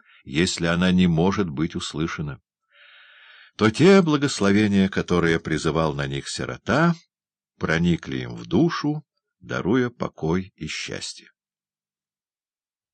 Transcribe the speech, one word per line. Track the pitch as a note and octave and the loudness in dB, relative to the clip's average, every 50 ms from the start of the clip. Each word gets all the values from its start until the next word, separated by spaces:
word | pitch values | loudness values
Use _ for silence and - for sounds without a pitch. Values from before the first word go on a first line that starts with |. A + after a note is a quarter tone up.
| _ _ _ _ - | _ _ _ _ -16
если | C2+ C2 D2+ F2+ F#2 - - E2+ | -6 -2 0 0 0 0 -2 -2
она | E2+ E2+ E2+ F#2 F#2 | 0 0 2 2 2
не | F#2 F2+ F#2 | 4 4 4
может | F2 E2 D#2 E2+ F#2+ G2 G#2 G2+ E2 | 4 4 2 2 2 2 0 -2 -4
быть | C#2 C#2 D#2+ E2+ - | -4 -4 -4 -4 -6
услышана? | F2+ - - - C#2+ D#2 - - - D#2 C#2+ C2+ - _ _ _ _ _ _ _ _ - - - - - - - - - - - - - - _ | -8 -10 -8 -6 -4 -4 -4 -6 -6 -8 -10 -10 -12 _ _ _ _ _ _ _ _ -20 -20 -20 -20 -20 -20 -20 -20 -20 -20 -20 -20 -20 -12 _
То | - G#2 A2 | 0 0 2
те | G#2+ - D3 F#3+ G3 G3 | 4 6 6 8 8 8
благословения, | F3 D#3+ D3 C#3+ C#3+ C3+ - - G2+ G2 G2 G#2 G#2+ G2+ G2+ G2 F#2+ F#2+ | 6 4 2 2 0 0 -2 0 2 2 4 4 4 4 4 4 2 2
которые | - F#2 E2 - F2 F2 E2 E2 E2 E2 | 0 -2 -2 0 0 2 2 2 2 0
призывал | - D#2 D#2 D2 D2 D#2+ D2 D#2+ D#2+ D#2 C#2+ | -2 -4 -4 -2 -2 0 0 0 0 0 -2
на | C#2+ C#2+ | -4 -6
них | C2+ C#2 C#2 - | -6 -6 -8 -8
сирота, | - - - C2 B1 B1 - - - A2+ C#3+ E3 E3+ E3 - _ _ _ _ _ _ _ _ _ _ _ | -8 -8 -8 -8 -8 -10 -8 -4 -2 0 2 2 2 0 -2 _ _ _ _ _ _ _ _ _ _ _
проникли | - - D#2+ D#2+ E2 E2+ F2 E2+ D#2 - - C2+ | -6 -4 -2 0 2 2 2 0 0 -4 -8 -8
им | B1+ B1+ - A#1+ | -8 -8 -10 -12
в | A1+ - | -14 -8
душу, | - - G2+ D#3+ E3+ - - - D3 D3+ D3+ - _ _ _ _ _ _ _ | -2 0 2 2 2 0 -2 -4 -4 -4 -6 -8 _ _ _ _ _ _ _
даруя | - - B1 C2 - E2+ A#2 C3 B2 A#2+ | -12 -8 -8 -4 -2 0 0 0 0 -2
покой | - - - - - - - D#2+ E2+ F#2+ F#2 F#2+ _ | -4 -6 -8 -8 -8 -6 -4 -2 -2 -2 -4 -8 _
и | - D#2+ | -12 -12
счастье. | D#2 - - - - - F#2 - - - - - - _ _ _ _ _ _ _ _ _ _ _ _ _ _ _ _ _ _ _ _ _ _ _ _ _ _ _ _ _ _ _ _ | -10 -10 -10 -10 -10 -10 -10 -12 -12 -16 -16 -20 -20 _ _ _ _ _ _ _ _ _ _ _ _ _ _ _ _ _ _ _ _ _ _ _ _ _ _ _ _ _ _ _ _